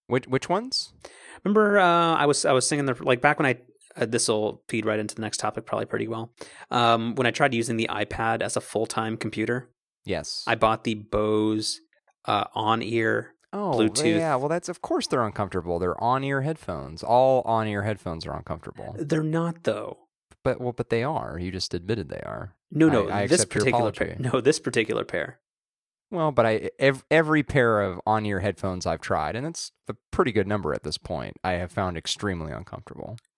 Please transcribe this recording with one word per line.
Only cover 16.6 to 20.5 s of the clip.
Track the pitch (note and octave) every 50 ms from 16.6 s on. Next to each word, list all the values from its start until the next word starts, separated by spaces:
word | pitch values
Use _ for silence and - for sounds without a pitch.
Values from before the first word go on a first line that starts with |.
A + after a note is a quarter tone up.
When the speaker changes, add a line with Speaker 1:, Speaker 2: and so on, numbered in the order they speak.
| - - E2+ C#2+ C#2 C#2 E2 -
Speaker 1:
All | - - A#2+ B2 C3 C3 C3 B2+
on-ear | - - A2+ A2 A2 G#2+ G#2 G2+
headphones | G2 G#2+ G#2 - - F2+ E2 D#2+ D2+
are | D2 D2
uncomfortable. | D2 - - D#2+ D#2+ - - - - - - - -
Speaker 2:
They're | D#3 D3 E3 D#3
not, | D#3 D#3 D#3+ E3 E3+ E3+ E3 - -
though. | A2+ G#2 G#2+ A2 - - - _ _ _ _ _ _ - _
Speaker 1:
But, | - C3+